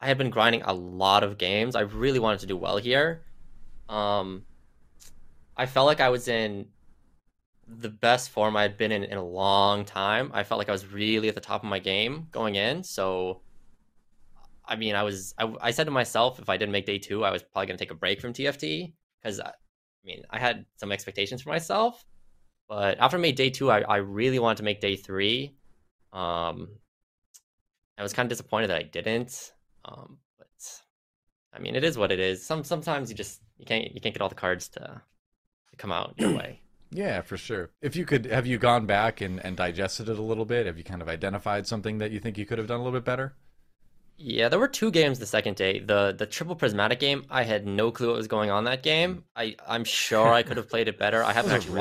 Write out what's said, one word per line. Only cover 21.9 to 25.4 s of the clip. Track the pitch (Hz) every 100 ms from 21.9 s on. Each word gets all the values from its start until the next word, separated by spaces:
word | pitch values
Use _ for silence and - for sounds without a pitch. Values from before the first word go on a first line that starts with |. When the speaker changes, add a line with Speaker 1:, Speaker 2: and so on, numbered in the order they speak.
| 233 - - - - _ _ -
Speaker 1:
But | 104 101 -
after | 127 175
I |
made | 170 131
day | 131
two, | 131 135
I, | 107
I | 107 104
really | 98 101 127 131
wanted | 117 107
to |
make | 107 104
day | 101 95
three. | - 95 101 123